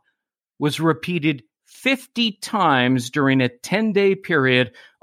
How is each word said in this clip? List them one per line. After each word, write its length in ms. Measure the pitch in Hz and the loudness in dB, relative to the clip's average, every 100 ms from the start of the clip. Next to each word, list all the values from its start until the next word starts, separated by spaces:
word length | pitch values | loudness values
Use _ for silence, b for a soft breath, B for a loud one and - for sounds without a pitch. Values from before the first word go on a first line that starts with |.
| _ _ _ _ _ - | _ _ _ _ _ -4
was 220 | 147 143 | -4 0
repeated 640 | 160 156 175 175 156 135 _ _ _ | 0 0 -4 -2 -2 -4 _ _ _
fifty 640 | - 262 262 - 233 226 | -6 -2 -2 -4 -4 -4
times 800 | - - 214 165 131 123 131 120 | -4 -6 0 2 4 2 0 -2
during 280 | 151 135 135 | -2 2 2
a 100 | 123 | 0
ten-day 680 | - - 196 220 196 196 196 | -4 -6 -2 0 2 2 0
period 560 | - 156 131 127 120 B B B | -2 0 2 2 0 B B B